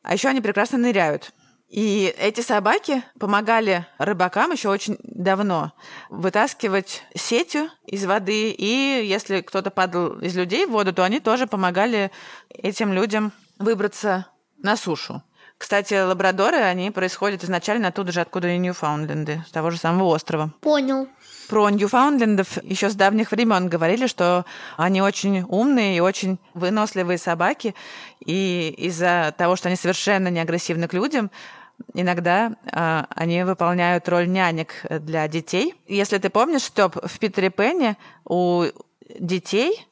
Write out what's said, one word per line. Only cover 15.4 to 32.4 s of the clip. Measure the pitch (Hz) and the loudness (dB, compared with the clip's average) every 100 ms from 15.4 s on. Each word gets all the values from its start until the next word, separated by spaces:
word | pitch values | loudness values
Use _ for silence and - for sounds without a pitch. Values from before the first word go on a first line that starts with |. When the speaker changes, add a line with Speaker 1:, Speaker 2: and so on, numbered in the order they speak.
| - _ | -20 _
Speaker 1:
Кстати, | - 202 202 | -2 -2 0
лабрадоры, | 196 185 185 190 185 214 330 | 0 2 2 2 2 2 4
они | 202 180 190 | 2 0 -4
происходят | 196 185 - 202 190 | -2 -4 -2 -2 -2
изначально | 180 180 208 226 196 | -4 -2 0 0 0
оттуда | 190 180 | -2 -4
же, | 175 | -2
откуда | 170 185 175 | -2 -2 0
и | 175 | 0
ньюфаундленды, | 180 175 151 151 151 151 151 151 165 | -2 -2 -2 -2 -4 -4 -4 -6 -6
с | |
того | 165 160 | -4 -2
же | 170 | -2
самого | 165 180 190 | 0 2 4
острова. | 160 - 160 156 - | 2 0 -2 -2 -2
Speaker 2:
Понял. | 302 302 269 269 269 _ - - - | 2 2 2 -2 -4 _ -20 -20 0
Speaker 1:
Про | 214 208 | 4 4
ньюфаундлендов | 202 202 254 277 285 226 202 190 - | 4 2 4 4 4 4 2 0 -4
еще | - 190 202 | -6 -2 0
с | |
давних | 202 196 214 220 | 4 4 4 0
времен | 226 233 190 180 | 2 2 2 2
говорили, | 165 165 226 254 | 2 2 2 0
что | - 175 180 175 - - - | 2 2 2 0 -14 -14 -2
они | 175 190 | 2 4
очень | 196 - 196 190 180 | 2 0 0 0 0
умные | 185 262 262 202 175 | 0 2 2 2 4
и | |
очень | 180 196 190 185 _ | 2 2 -4 -4 _
выносливые | 170 180 214 214 190 175 175 | -4 0 0 0 -2 -2 -2
собаки, | - 170 180 294 226 - - - - _ | -2 0 0 0 -6 -6 -18 -18 -20 _
и | - 185 190 175 160 - | -4 -2 0 -2 -4 -4
из-за | 180 165 175 175 156 - | -6 0 2 4 2 2
того, | 175 | 2
что | 185 175 | 2 0
они | |
совершенно | 185 170 185 - 196 185 | 0 0 0 2 2 2
не | 170 | 0
агрессивны | 165 170 - 165 170 | 0 -2 -2 -2 -2
к | |
людям, | 180 254 262 208 - - - - _ - | -2 0 0 -2 -8 -20 -20 -20 _ -10
иногда, | 175 180 175 175 185 | -2 0 0 2 2